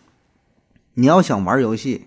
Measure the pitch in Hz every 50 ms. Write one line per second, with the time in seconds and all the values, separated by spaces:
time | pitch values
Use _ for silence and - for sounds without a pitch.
0 | _ _ _ _ _ _ _ _ _ _ _ _ _ _ _ _ _ _ _ -
1 | 123 135 160 190 175 - 135 101 95 90 110 135 131 110 113 107 - 135 120 -
2 | -